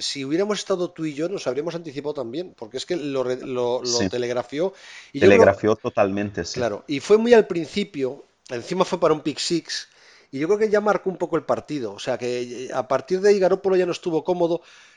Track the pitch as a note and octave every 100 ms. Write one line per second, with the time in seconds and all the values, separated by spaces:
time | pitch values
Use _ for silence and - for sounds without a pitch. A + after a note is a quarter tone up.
0 | - C#3+ C3+ E3 G#3 G3+ - F#3 F3 -
1 | D#3 C#3 E3+ F#3+ C#3 B2+ E3 E3+ E3 C3+
2 | C#3+ D3 A#2 C#3+ F3+ - A2 B2+ - F3
3 | C#3+ C3+ B2+ B2+ C3 B2 A#2+ B2 B2 A#2+
4 | G2 B2 A#2+ B2 - C#3 F#3+ - - -
5 | - C#3 G2+ G2+ G2 F#2+ G#2+ A2+ B2 A2+
6 | G2+ G2 G#2 G2+ E2+ - A#2 G2+ - C#3+
7 | - G#3+ A#3 A#3 - E3+ D3+ - G3 D3
8 | C3 C#3 - _ - B2 A2+ F3+ F3 F3+
9 | E3+ D3+ D#3 B2+ - E3+ - - - _
10 | - - _ C3+ D#3+ G#3 A3 G#3 G#3+ F#3+
11 | F#3+ F3 E3 D#3+ C3 A2+ - D3 A2 G2+
12 | - A#2+ B2 B2 B2 A#2+ B2+ C#3 - C3+
13 | - F#3 G3+ G3+ F3+ F#3+ F#3+ F#3 F3+ D#3+
14 | F3+ D#3+ D3 F3 E3+ E3 - - -